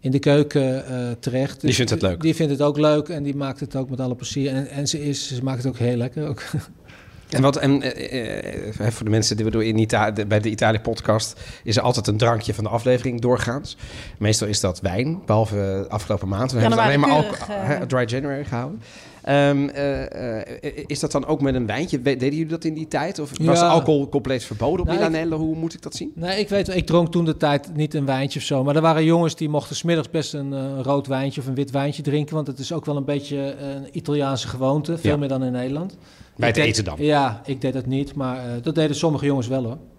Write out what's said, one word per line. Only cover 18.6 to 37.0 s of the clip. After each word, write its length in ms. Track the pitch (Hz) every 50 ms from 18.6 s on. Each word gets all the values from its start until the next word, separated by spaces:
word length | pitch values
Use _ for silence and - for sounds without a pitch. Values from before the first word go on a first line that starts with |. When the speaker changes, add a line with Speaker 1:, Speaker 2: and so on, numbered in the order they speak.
| 123 139 185 226 - - - - - - - -
Speaker 2:
Ehm, 460 | - - 139 143 143 143 143 139 143 139
eh, 680 | - 139 143 143 139 135 131 - - - - 123 110
eh, 480 | 107 - - 120 - - 147 - 139 151
is 140 | - 147 135
dat 120 | - 143
dan 140 | - 143 131
ook 140 | - 156 143
met 140 | 139 139 127
een 120 | 127 120
wijntje? 300 | 107 104 123 165 180 - 135
We-, 160 | 120 143 135
deden 140 | 131 123 139 143
jullie 100 | 156 160
dat 180 | 151 165 160 160
in 100 | 160 156
die 140 | 151 160 151
tijd? 300 | - 139 143 175 - -
Of 120 | 151 135 - -
was 160 | 156 165 170 170
Speaker 1:
Ja. 80 | 170 175
Speaker 2:
alcohol 400 | 165 165 135 160 156 143 139 135
compleet 360 | - 143 - 123 135 120 -
verboden 360 | - 110 107 113 131 170 180
op 60 | 175
Speaker 1:
Nou, 120 | 156 165 175
ik 100 | 170 165
Speaker 2:
Milanello? 300 | 160 156 165 165 160 156
Hoe 180 | 160 160 160
moet 180 | 160 160 165 -
ik 80 | -
dat 120 | - - -
zien? 180 | - 175 294 -
Speaker 1:
Nee, 260 | 160 165 175 190 208
ik 80 | 208 -
weet, 200 | 202 202 185 196 185
ik 100 | 185 156
dronk 260 | - 160 175 170 160
toen 120 | 165 175 170
de 120 | 160 147
tijd 400 | - - 147 143 139 - - 170
niet 180 | 147 151 151 -
een 120 | 151 139
wijntje 320 | 135 131 131 139 139 - 143
of 60 | -
zo. 200 | - 156 135 127
Maar 120 | 143 143
er 60 | 160
waren 220 | 160 165 160 156 160
jongens 300 | 160 165 170 170 160 160
die 120 | - 165 147
mochten 280 | 151 147 139 - 147
's 60 | -
middags 280 | - 170 170 160 143 -
best 240 | - 165 143 - -
een, 180 | 147 139 139
eh, 60 | 139 135
een 240 | 135 139 135 135
rood 240 | 127 131 143 143 -
wijntje 340 | 123 135 131 135 139 - -
of 60 | 123
een 80 | 135 131
wit 160 | 123 143 120
wijntje 320 | 123 139 139 147 147 -
drinken. 320 | 143 147 139 151 147 143 156
Want 120 | 156 147
het 120 | 139 131 123
is 140 | 135 -
ook 120 | 170 156 147
wel 120 | 156 147
een 80 | 143 135
beetje, 460 | 139 143 143 139 - 143 139 139 139
eh, 180 | 139 139 143 139 139
een 140 | 139 139 -
Italiaanse 560 | - 180 160 - 147 147 139 135 135 120 - -
gewoonte. 500 | - 123 131 131 139 156 147 156 170 165
Veel 120 | - 160
Speaker 2:
Ja. 60 | 147
Speaker 1:
meer 120 | 147 143 135
dan 140 | 135 131 131
in 80 | 127
Nederland. 440 | 123 123 123 131 139 151 175 196 - - - - - - - - _
Speaker 2:
Bij 120 | - 120 120
Speaker 1:
Ik 60 | 113
Speaker 2:
het 100 | - 151
Speaker 1:
deed 80 | 127 107
Speaker 2:
eten 100 | - 101
dan? 120 | 78 76
Speaker 1:
Ja, 420 | -